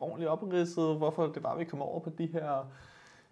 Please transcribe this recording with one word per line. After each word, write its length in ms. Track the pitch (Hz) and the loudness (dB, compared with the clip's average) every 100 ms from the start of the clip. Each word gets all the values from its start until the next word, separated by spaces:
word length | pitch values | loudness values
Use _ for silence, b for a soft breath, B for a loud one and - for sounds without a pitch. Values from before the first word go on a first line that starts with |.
ordentligt 280 | 135 117 160 | -6 -2 0
opridset, 680 | 160 202 180 175 175 160 156 | 0 2 2 2 4 2 4
hvorfor 300 | 156 156 160 | 2 2 0
det 160 | 143 | 0
var, 160 | - - | -2 -2
vi 60 | |
kom 180 | 170 143 | -4 -4
over 180 | 139 170 | -4 -4
på 100 | 160 | -6
de 160 | 160 165 | -4 -2
her, 460 | 165 151 139 131 135 B B B B B | -2 -2 -2 -4 -12 B B B B B